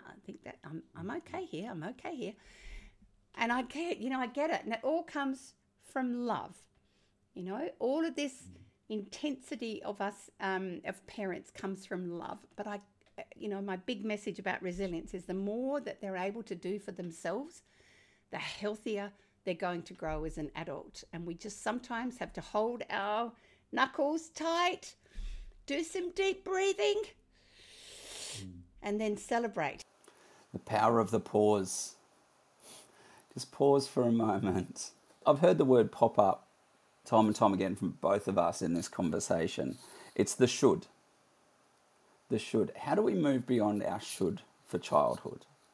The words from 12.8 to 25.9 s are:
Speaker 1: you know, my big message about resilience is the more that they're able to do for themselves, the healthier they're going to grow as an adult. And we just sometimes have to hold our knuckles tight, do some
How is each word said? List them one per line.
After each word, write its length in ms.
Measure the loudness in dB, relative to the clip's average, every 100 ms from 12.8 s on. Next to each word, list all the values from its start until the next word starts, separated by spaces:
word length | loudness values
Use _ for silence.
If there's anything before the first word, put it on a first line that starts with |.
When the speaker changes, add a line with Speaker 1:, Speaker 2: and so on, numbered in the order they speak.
| -12 _ _ -16 -16 -10
Speaker 1:
you 120 | -6
know, 100 | -4
my 140 | -4 -6
big 300 | -4 -4 -2
message 320 | -4 -4 -6
about 220 | -4 -4
resilience 520 | -4 -4 -4 -4 -6 -10
is 100 | -6
the 80 |
more 460 | -4 -2 -2 -2 -2
that 180 | -4 -8
they're 140 | -6 -4
able 260 | -4 -4
to 120 | -8 -8
do 220 | -4 -6
for 120 | -6
themselves, 720 | -8 -8 -6 -4 -4 -6 -14 _ _ _ _ _ _ -12
the 80 | -10
healthier 760 | -8 -6 -4 -4 -4 -4 -4 -12 _ _ -6
they're 80 | -2
going 260 | -2 -4
to 100 | -8
grow 320 | -8 -4 -4 -4
as 120 | -6
an 140 | -6 -6
adult. 480 | -8 -8 -10 -16 -14
And 140 | -10 -8
we 80 |
just 280 | -8 -10 -6
sometimes 540 | -4 -4 -4 -6 -6 -6
have 140 | -8
to 80 | -8
hold 420 | -2 0 0 -2 -4
our 440 | -4 0 0 -2 -6 _ _ -6
knuckles 580 | 0 0 2 0 0 -6
tight, 680 | -4 0 2 2 0 -10 -20 _ -10 -8 -8 -12 -14 -6
do 180 | -4
some 280 | -2